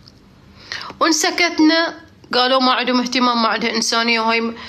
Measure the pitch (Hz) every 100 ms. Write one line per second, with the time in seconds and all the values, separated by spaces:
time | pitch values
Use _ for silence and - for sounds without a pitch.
0 | - - - - - - - - - -
1 | 311 311 370 311 349 339 311 330 330 -
2 | - - - 247 254 262 254 233 247 247
3 | 247 262 247 233 226 214 226 226 - 233
4 | 233 226 226 226 226 226